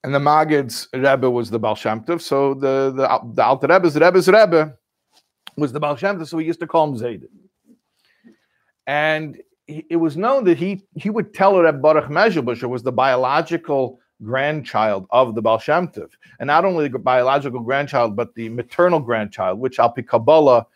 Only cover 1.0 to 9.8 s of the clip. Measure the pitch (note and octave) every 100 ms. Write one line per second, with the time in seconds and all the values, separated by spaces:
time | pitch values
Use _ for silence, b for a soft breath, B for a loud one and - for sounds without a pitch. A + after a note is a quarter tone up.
1 | C#3 C3+ C3 A#2+ G#2+ A2+ G#2+ G#2+ A2+ A2
2 | A2+ E3+ - C#3 C#3 C3+ C3+ C3+ C3+ C3
3 | C3+ - A#2+ A2+ A#2 C3+ C#3 F#3 F3 D3
4 | E3+ F#3 F3+ G#3 G#3 E3 D#3 C3 _ _
5 | _ _ _ _ - - D3 D3 D3 C#3+
6 | G3 G3 D#3 E3 D#3+ E3 E3 E3+ D#3 B2
7 | A#2+ G2+ - _ _ _ _ _ _ _
8 | b b b b b b b _ - D3
9 | D#3 D#3 D#3 B2 - _ - D3+